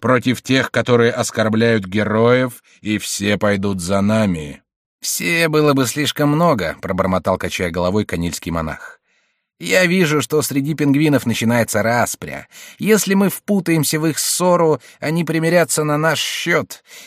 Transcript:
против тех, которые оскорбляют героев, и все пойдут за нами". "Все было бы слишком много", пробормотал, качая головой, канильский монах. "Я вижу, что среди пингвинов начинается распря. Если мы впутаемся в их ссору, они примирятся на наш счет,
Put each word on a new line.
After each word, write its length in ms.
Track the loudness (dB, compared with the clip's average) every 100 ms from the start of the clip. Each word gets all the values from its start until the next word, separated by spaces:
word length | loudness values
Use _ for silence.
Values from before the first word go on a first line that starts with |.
против 420 | 0 0 0 -2
тех, 280 | 0 0 0
которые 420 | -2 2 4 4
оскорбляют 720 | 0 -2 -2 0 2 2 2 0
героев, 760 | -2 0 2 2 2 0 -6 _ _
и 180 | -4 -4
все 380 | -4 -4 -2 0
пойдут 440 | 2 0 -2 -4
за 200 | -2 0
нами". 640 | 2 2 0 -2 -6 -14 _ _ _ _
"Все 480 | -8 -6 -2 0 2
было 240 | 2 2
бы 120 | 2 0
слишком 420 | -2 -4 0 0
много", 480 | 2 2 2 -2 -6
пробормотал, 560 | -4 -2 0 0 0 -2
качая 340 | -2 -4 -4
головой, 340 | -2 0 0
канильский 480 | -2 -4 -4 -6 -6
монах. 480 | -4 -4 -8 -14 -20 _ _ _ _ _ -14
"Я 240 | -2 2 4
вижу, 340 | 2 2 2
что 200 | 0 -2
среди 320 | 0 -2 -2
пингвинов 500 | 0 2 2 2 2
начинается 600 | 0 -2 0 0 0 0
распря. 640 | 0 0 0 -4 -12 -14 -16 -20 -20 -4
Если 340 | 2 2 2
мы 140 | 2 2
впутаемся 720 | 0 -2 0 2 0 0 0
в 60 | -2
их 100 | -2
ссору, 640 | -4 0 2 4 2 0 -4 -10
они 240 | -4 -2
примирятся 600 | -2 0 2 2 2 0
на 120 | 0 0
наш 220 | 0 -2
счет, 640 | -4 -6 -2 -2 -2 -10 _ -20